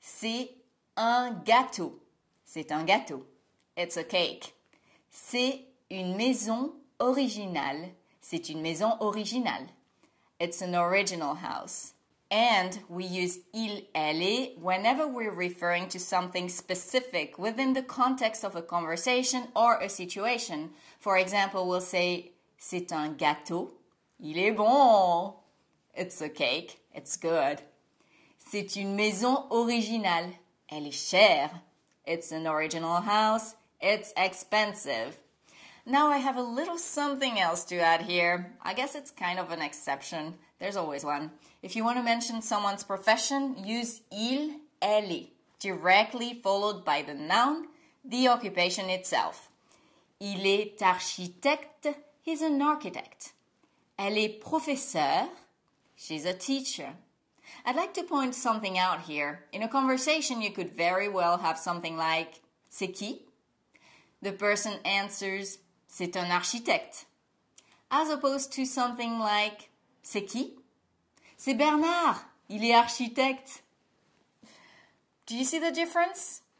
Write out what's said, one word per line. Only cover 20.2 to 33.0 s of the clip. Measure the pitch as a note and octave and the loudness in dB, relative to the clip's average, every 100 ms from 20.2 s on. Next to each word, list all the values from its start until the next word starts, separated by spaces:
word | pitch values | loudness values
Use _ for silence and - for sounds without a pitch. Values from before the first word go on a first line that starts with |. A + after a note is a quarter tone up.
| A3 A#3 G#3+ D#3 D#3+ - - - | -2 -2 -4 -8 -8 -12 -20 -6
For | G#3 F#3 | 2 4
example, | F#3 G3+ G3 G3 F3+ | 4 2 2 0 0
we'll | F3+ | 0
say, | F3+ F#3 F3+ F3 - - _ _ | 0 0 2 0 -6 -20 _ _
"C'est | - F3+ F3 | -6 -4 -4
un | D#3+ D3+ | -2 -4
gâteau." | C#3+ D3+ D3 - E3+ - - _ _ _ - | 0 0 0 -2 -4 -4 -10 _ _ _ -16
Il | D3+ E3 | -8 0
est | G3+ | 2
bon. | G#3+ G#3+ C#4 C4 G#3 F#3 E3+ G3 - _ _ _ _ _ | 4 6 10 10 10 8 4 0 -8 _ _ _ _ _
It's | - F3+ - | -8 -8 -6
a | D3+ | -8
cake. | - C3 D3 - - _ | 0 0 0 -4 -16 _
It's | - - - | -16 -10 -4
good. | E3 E3 C#3 D3 - _ _ _ _ _ _ - | 0 2 2 -2 -8 _ _ _ _ _ _ -20
"C'est | - G#3 G3+ G3+ | -8 -6 -6 -4
une | G3 | -2
maison | G3+ G#3+ G3 B3 C4+ - | 0 2 2 2 2 2
originale." | A#3 A#3 A#3+ G#3+ A3+ F#3+ E3+ F3+ - _ _ - | 0 2 2 0 0 2 0 -2 -8 _ _ -12
Elle | D3+ D3 | -10 -8
est | |
chère. | C#3 - F#3 G#3 D3+ D3 F3 - _ _ _ - | -8 2 8 8 8 2 -4 -18 _ _ _ -6
It's | E3 - | -6 -4
an | D#3+ D#3+ | -6 -2
original | D#3 D#3 D#3+ E3 F3 | 0 -2 -2 0 0